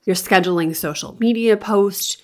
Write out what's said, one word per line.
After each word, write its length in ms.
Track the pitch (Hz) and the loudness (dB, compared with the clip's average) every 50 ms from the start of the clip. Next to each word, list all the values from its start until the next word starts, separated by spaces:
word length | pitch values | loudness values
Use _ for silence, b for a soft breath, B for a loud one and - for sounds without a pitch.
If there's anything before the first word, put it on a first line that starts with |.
| _ | _
You're 100 | 208 180 | -2 -2
scheduling 600 | - - - 202 185 180 185 180 170 165 165 160 | -2 0 2 2 2 2 2 0 0 0 -2 -4
social 420 | - - 151 151 - - - - - | -4 -6 -6 -6 -8 -10 -12 -6 -2
media 380 | 226 233 233 226 226 226 214 | 0 0 0 2 4 2 2
posts, 600 | 208 - 214 214 202 202 202 196 - - - - b | 2 2 0 2 2 2 2 -2 -6 -8 -8 -8 b